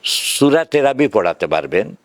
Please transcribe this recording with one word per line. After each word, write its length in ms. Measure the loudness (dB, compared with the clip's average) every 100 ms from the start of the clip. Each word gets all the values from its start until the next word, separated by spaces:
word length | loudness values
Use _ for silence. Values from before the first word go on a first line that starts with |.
সূরা 600 | -6 -6 -6 0 2 2 2
তেরাবি 420 | 0 2 2 0
পড়াতে 400 | 2 0 -2 -2
পারবেন 480 | -2 0 -2 -4 -12